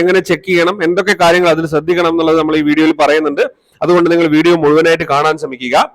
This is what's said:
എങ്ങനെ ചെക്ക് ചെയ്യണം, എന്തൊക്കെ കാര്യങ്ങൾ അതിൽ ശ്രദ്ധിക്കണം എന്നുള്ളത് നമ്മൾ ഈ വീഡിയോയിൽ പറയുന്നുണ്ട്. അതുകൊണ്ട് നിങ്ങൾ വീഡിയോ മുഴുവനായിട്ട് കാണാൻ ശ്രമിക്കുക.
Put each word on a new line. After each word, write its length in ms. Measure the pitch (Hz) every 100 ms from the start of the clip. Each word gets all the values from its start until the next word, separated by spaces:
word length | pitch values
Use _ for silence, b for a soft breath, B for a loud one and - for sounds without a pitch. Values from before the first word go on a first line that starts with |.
എങ്ങനെ 160 | 175 185 180
ചെക്ക് 180 | 170 -
ചെയ്യണം, 260 | 180 170 208 165
എന്തൊക്കെ 280 | 180 196 180
കാര്യങ്ങൾ 260 | 170 180 175
അതിൽ 120 | 160 160
ശ്രദ്ധിക്കണം 400 | 151 156 175 170
എന്നുള്ളത് 240 | 165 160 160
നമ്മൾ 140 | 156 156
ഈ 40 | 147
വീഡിയോയിൽ 240 | 151 160 151
പറയുന്നുണ്ട്. 420 | 143 156 156 143 - - _ -
അതുകൊണ്ട് 240 | 156 175 175
നിങ്ങൾ 140 | 170 165 156
വീഡിയോ 180 | 170 170
മുഴുവനായിട്ട് 420 | 147 151 165 165 151
കാണാൻ 220 | 139 156 156
ശ്രമിക്കുക. 360 | 147 127 127 143 277